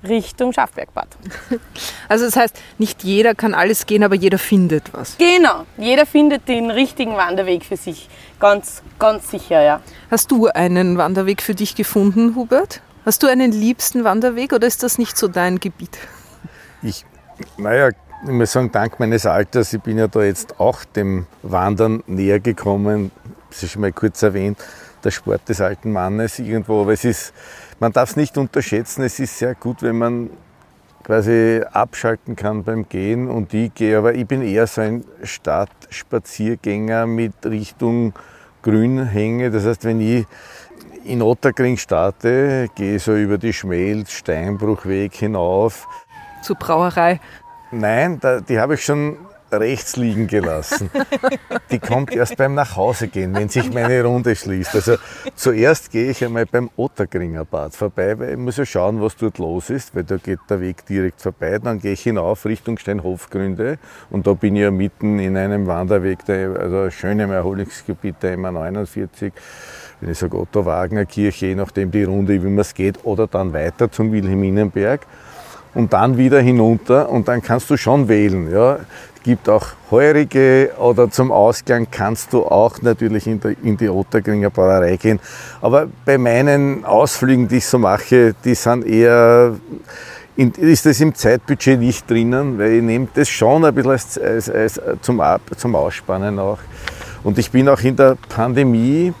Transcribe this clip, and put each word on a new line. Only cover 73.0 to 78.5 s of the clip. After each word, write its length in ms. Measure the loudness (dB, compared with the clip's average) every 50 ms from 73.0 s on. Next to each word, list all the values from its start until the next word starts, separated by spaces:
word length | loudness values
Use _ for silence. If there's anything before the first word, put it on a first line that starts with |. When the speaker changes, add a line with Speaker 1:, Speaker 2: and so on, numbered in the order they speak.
| -6
Speaker 3:
oder 220 | -6 -2 -2 -2 -2
dann 260 | -2 -4 -4 -2 -4
weiter 360 | -4 -4 -4 -2 -2 -2 -2
zum 200 | 0 -2 -2 0
Wilhelminenberg. 920 | 0 -2 -2 0 0 0 0 0 2 2 0 0 0 -2 0 0 0 -2 -4 -12 -20 -20 -20 -20 -20 -20 -20 -20 -20 -20 -20 -10 _
Und 180 | -2 0 2
dann 260 | 2 2 4 4 4 4
wieder 220 | 4 6 6 6
hinunter 720 | 6 6 6 6 6 4 4 2 2 4 4 4 4 2
und 180 | 0 -2 0 0
dann 140 | -2 -2
kannst 280 | 0 0 -2 -2 0 0
du 60 | -2
schon 320 | 0 2 2 2 2 4 4
wählen. 420 | 4 4 4 2 2 0 -2 -2